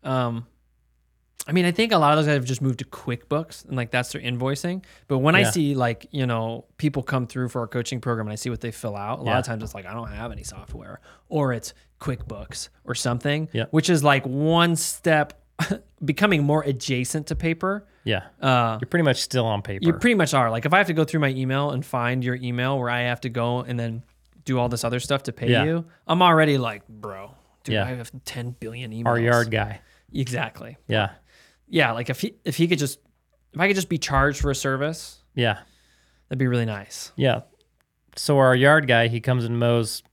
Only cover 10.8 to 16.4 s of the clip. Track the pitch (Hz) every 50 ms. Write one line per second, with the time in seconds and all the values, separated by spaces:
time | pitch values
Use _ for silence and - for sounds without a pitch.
10.8 | - - - - _ - - _ _ - - 156 143 131 123 113 - - - _
11.8 | _ _ _ - - - 127 113 - - 110 101 104 - - - - - _ _
12.8 | _ - 127 - - 123 120 120 - 143 143 151 156 156 - 113 113 - - 160
13.8 | 160 - 180 156 143 147 139 135 127 135 127 139 151 156 165 170 170 170 170 160
14.8 | - - - - - 170 160 151 147 147 - _ _ _ _ - 160 - 202 -
15.8 | - _ _ - 165 139 147 - 196 208 190 151